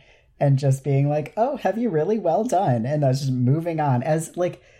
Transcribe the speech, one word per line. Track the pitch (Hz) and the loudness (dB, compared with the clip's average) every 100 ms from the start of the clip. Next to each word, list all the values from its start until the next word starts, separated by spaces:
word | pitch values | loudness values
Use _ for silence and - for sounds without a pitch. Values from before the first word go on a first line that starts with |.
| - _ _ - | -14 _ _ -2
and | 143 135 | 2 2
just | 139 131 | 2 0
being | 147 139 143 | 0 0 2
like, | 147 151 - | 0 -4 -2
"Oh, | 247 277 | -2 0
have | 190 208 | -4 -2
you | 240 | -2
really? | 156 160 220 | 0 0 0
Well | 175 170 220 | 0 0 0
done." | 175 185 120 120 | 0 2 0 0
And | 151 | 0
that's | 139 135 | 2 0
just | 139 | -2
moving | 127 123 151 170 160 | 0 2 2 0 -2
on | 147 123 | 0 0
as, | 147 160 160 170 | 0 -2 -4 -4
like, | 180 175 - | -4 -4 -16